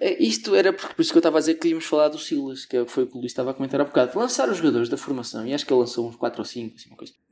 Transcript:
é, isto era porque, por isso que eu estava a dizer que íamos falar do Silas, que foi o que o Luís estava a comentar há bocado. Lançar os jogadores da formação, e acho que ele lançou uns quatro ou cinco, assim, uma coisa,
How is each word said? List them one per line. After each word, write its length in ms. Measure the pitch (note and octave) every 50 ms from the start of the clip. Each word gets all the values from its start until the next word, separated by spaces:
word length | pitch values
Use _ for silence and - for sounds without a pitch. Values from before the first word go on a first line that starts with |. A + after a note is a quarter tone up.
é, 220 | - G3 F3+ -
isto 320 | - A3+ A3 - - G#3+ G3
era 180 | G3 F#3 F#3+
porque, 220 | F#3+ F#3+ - - -
por 80 | -
isso 80 | E3 -
que 60 | - E3+
eu 20 |
estava 160 | E3 E3 D3+ D#3+
a 20 |
dizer 140 | D3+ D#3+ E3
que 140 | D#3+ E3 E3+
íamos 160 | D#3+ D#3+ D#3+
falar 240 | - D#3 D3+ D3+ D3+
do 100 | D3+ D3+
Silas, 460 | - - D#3+ C#3+ C3+ C3+ C3 C3 -
que 200 | - - B2 A#2+
foi 180 | A#2+ - C#3 B2+
o 20 |
que 80 | B2+ -
o 40 | B2
Luís 120 | B2 B2
estava 180 | - - B2+ C3
a 40 | C3+
comentar 260 | - C3+ C3 C3+ C#3
há 40 | D3
bocado. 340 | C#3+ - - B2+ B2 - G3
Lançar 300 | A#3+ B3+ - - C4 A#3+
os 80 | G3+ E3+
jogadores 300 | E3 C#3+ A#2+ A#2 A#2 A#2
da 80 | C#3
formação, 500 | C3+ - - C#3 B2+ A#2 - - A2+ A2
e 60 | B2
acho 140 | C#3 C#3+ -
que 60 | -
ele 80 | C#3 B2+
lançou 280 | A#2+ A#2+ - A#2+ A#2 A#2
uns 80 | A#2
quatro 240 | - - A#2+ - -
ou 40 | G#2+
cinco, 320 | - - B2 A2+ A2+ -
assim, 120 | - - _
uma 80 | -
coisa, 160 | - - - _ _ _ _